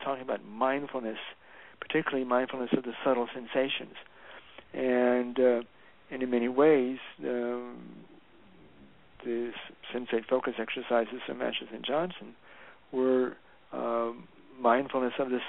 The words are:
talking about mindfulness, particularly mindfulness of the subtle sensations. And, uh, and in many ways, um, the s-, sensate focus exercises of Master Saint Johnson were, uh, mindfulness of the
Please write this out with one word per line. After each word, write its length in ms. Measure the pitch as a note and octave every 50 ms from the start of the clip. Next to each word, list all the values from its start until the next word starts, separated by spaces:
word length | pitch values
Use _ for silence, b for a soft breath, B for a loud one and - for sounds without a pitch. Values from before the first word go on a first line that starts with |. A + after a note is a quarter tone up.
| -
talking 200 | C#3+ C#3 C3 B2+
about 200 | C3 B2 G2+ -
mindfulness, 720 | G#2+ G#2 A2 B2 C3 C3+ C#3+ C#3+ C3+ - C3 A#2+ A2 G#2+ - - - - B B B B B B B B B
particularly 460 | - - - D#3 D#3 - C#3+ C3+ C3
mindfulness 440 | B2 B2 B2 C3 B2+ - C3 B2 A#2 -
of 100 | C3+ B2+
the 100 | B2 A2+ - -
subtle 240 | C#3+ C3 A#2+ A#2+ A#2 -
sensations. 600 | B2+ B2 A2+ - C#3 C3 C3+ - - - - - - - B B B B B B B B B B B B - -
And, 680 | - C3 C3 B2 B2 B2 B2 B2 B2 B2 B2 B2 C3
uh, 220 | B2+ B2+ A#2+ A#2 A#2+ - b b b b b b - -
and 100 | D3 C3 C3
in 60 | B2+
many 180 | B2 A#2+ A#2 A#2+
ways, 500 | B2+ C3 C#3+ D#3 D#3 C#3 B2 B2 C3 B2+ - - - - D3+
um, 540 | C#3 B2 A#2+ A#2+ A#2+ A#2+ B2 B2 B2 A#2+ A#2+ A#2+ A#2+ - - - - - - - - - - - - - - - - - - - - - - - - - - -
the 280 | B2 A#2 A#2 A#2+ A#2+ A2
s-, 200 | - - - - - - - -
sensate 320 | B2 B2 - - A2+ A2 -
focus 240 | C3+ B2+ - C3 A#2 -
exercises 600 | A2+ - - C3+ A#2+ - B2 A#2+ A#2 A2 B2 B2+ - -
of 80 | C3+ B2
Master 280 | B2+ A#2+ A#2 - A#2+ A#2+
Saint 140 | A2+ A#2 A#2+
Johnson 500 | A#2 C3 D3+ E3 F#3 F3+ - - G#2 - - B B B B B B B B - -
were, 460 | - C3 B2+ C3 C3 B2+ B2+ B2 - - b b b b - -
uh, 400 | - B2+ B2 A#2+ A#2 A#2 A#2 A#2 A#2 B2 - - - - - - C3+ B2+
mindfulness 540 | B2+ A#2+ A#2 B2+ C#3 C3+ - C3+ B2+ B2 - -
of 120 | C#3+ C3
the 100 | B2+ B2 -